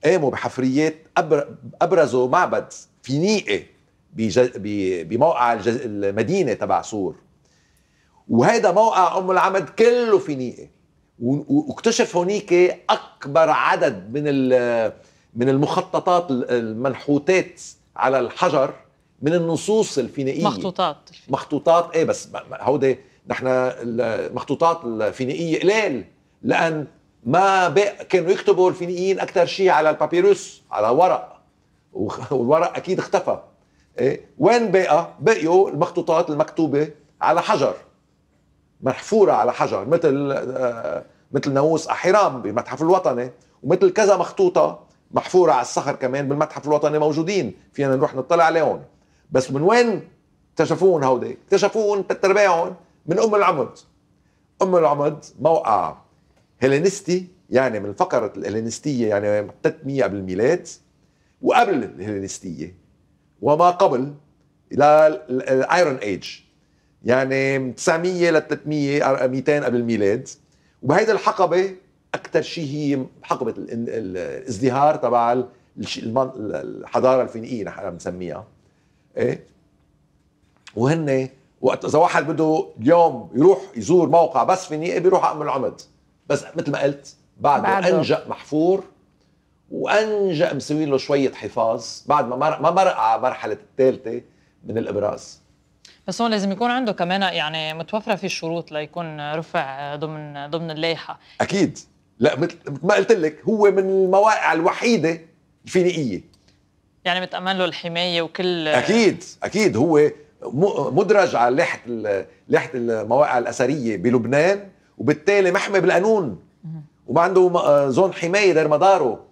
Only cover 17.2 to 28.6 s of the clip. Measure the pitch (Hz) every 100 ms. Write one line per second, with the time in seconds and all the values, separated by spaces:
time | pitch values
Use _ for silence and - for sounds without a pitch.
17.2 | 143 190 175 - - - _ - 123 131
18.2 | 120 - 180 156 135 - _ _ _ _
19.2 | 135 170 165 160 - 220 208 - 120 -
20.2 | 135 139 202 - 190 175 180 147 _ -
21.2 | - 135 - 147 165 170 170 160 151 104
22.2 | - - - - 104 143 135 127 - _
23.2 | - - 131 127 127 - 117 117 117 107
24.2 | 85 117 - 135 165 165 120 110 107 92
25.2 | 127 156 170 156 170 214 208 127 90 _
26.2 | _ _ - 175 165 156 143 _ _ _
27.2 | 117 160 196 190 180 156 202 - - 190
28.2 | 165 214 - 180